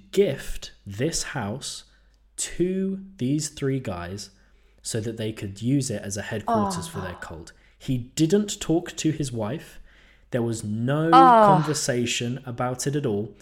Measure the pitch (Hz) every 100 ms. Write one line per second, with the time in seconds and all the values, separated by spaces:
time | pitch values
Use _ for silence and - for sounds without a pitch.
0 | - 185 196 131 - - - - 104 101
1 | 151 170 - 135 101 123 - - - _
2 | _ _ _ - - - 180 190 190 190
3 | - - 127 151 151 - 139 135 110 87
4 | 87 101 - _ _ _ _ _ - -
5 | 110 110 110 107 104 98 117 143 123 104
6 | - 107 - 110 - 220 196 175 165 -
7 | 185 - - 80 69 - _ _ - 127
8 | 117 - 160 202 208 - - 165 170 -
9 | 160 151 135 120 107 160 - - - -
10 | - _ - 123 117 110 104 110 120 147
11 | 160 254 262 226 208 185 151 143 - 123
12 | 117 - 120 135 127 120 127 127 143 147
13 | 139 101 107 -